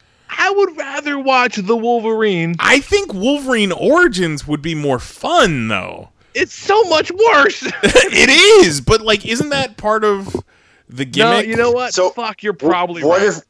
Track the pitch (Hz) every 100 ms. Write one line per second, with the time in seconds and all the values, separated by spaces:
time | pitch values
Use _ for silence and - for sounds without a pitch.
0 | _ _ - - 370 403 381 311 277 285
1 | 294 285 269 262 247 220 190 233 233 240
2 | 220 220 214 180 165 170 196 262 277 403
3 | 381 196 220 285 262 233 202 165 180 320
4 | 349 185 170 147 - 147 156 156 147 123
5 | - - 262 339 170 143 113 101 92 87
6 | 90 _ _ 262 - - - 415 381 311
7 | - 359 453 302 320 - 262 - - 494
8 | - 226 233 294 403 440 302 143 123 220
9 | 220 214 - 233 294 277 254 - 214 220
10 | 214 202 196 - - _ _ _ _ 123
11 | 135 - 226 233 220 226 240 240 247 185
12 | 185 - 220 202 208 180 151 180 180 170
13 | 151 180 208 165 -